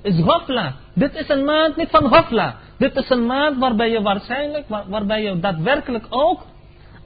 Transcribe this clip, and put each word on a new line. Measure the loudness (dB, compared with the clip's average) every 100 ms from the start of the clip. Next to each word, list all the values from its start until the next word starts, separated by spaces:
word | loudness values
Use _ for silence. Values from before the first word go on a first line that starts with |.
is | -2 2
ghafla. | 4 2 0 -2 -4 -6 -6
Dit | 0 0 -2
is | -2
een | 0 2
maand | 2 2 0
niet | 2
van | 2 6
ghafla. | 4 4 0 -2 -4 -14 -2
Dit | -2 0
is | 0
een | 0 0
maand | 0 0 0
waarbij | 0 2 0
je | 0
waarschijnlijk, | 0 -2 -4 -6 -6 -6 -8
waar-, | -8 -6
waarbij | -6 -2 -2
je | -2 -2
daadwerkelijk | -2 -2 0 -2 -2 -8 -4
ook | 0 0 0 -6 -20 -20 -20 -20 -20